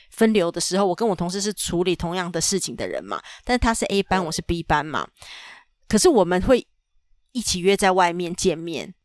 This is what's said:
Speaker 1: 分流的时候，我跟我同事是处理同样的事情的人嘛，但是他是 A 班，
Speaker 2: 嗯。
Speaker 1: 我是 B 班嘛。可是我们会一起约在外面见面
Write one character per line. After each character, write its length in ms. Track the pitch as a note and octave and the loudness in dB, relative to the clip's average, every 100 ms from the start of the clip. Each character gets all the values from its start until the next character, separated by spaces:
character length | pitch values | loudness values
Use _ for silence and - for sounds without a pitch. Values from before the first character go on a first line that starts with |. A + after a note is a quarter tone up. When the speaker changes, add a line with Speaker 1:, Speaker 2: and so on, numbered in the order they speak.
| _ | _
Speaker 1:
分 200 | - A3+ | 2 4
流 200 | G#3+ E3+ | 4 2
的 100 | E3+ | -2
时 160 | - F#3 | -2 2
候， 80 | |
我 80 | G3+ | 2
跟 140 | F3 A3+ | 2 0
我 80 | |
同 120 | F3+ F3 | 0 -2
事 140 | G3 | -2
是 100 | G3+ | -4
处 320 | G3 - F3 | -4 -2 0
理 120 | F3+ | 0
同 200 | E3+ E3+ | 0 -2
样 160 | F3+ F3 | -4 -4
的 80 | E3+ | -2
事 200 | - F#3+ | -2 -2
情 160 | - | -4
的 120 | A#2 F#2 | -6 -6
人 160 | C2 | -6
嘛， 160 | F#2 G2 - - | -8 -10 -10 -10
但 120 | - | -2
是 20 | B3 | 0
他 160 | A#3 | 2
是 100 | A3+ | 0
A 180 | - G3 | 0 -2
班， 160 | G3 F#3+ | 0 -2
Speaker 2:
嗯。 60 | |
Speaker 1:
我 60 | E3 | -2
是 100 | F3 | -6
B 180 | - E3+ | -4 -4
班 240 | - D3+ | 0 0
嘛。 220 | D3+ B2 - _ - - - - _ _ - | 0 -6 -6 _ -20 -20 -20 -20 _ _ -2
可 80 | G#3 | 4
是 100 | F#4 | 6
我 160 | B3+ | 6
们 160 | E3+ F3+ | 4 2
会 240 | F#3+ B3 - _ _ _ _ _ _ | 4 2 0 _ _ _ _ _ _
一 100 | B3+ | -6
起 200 | - F3+ | -4 0
约 140 | F3+ | 2
在 180 | G3 G3 | 4 4
外 200 | F#3 F3 | 4 2
面 220 | F3 E3+ | 0 -6
见 200 | F3+ F#3+ | 0 0
面 380 | D#3 E3+ C#3+ D#2+ - | 0 -6 -8 -10 -14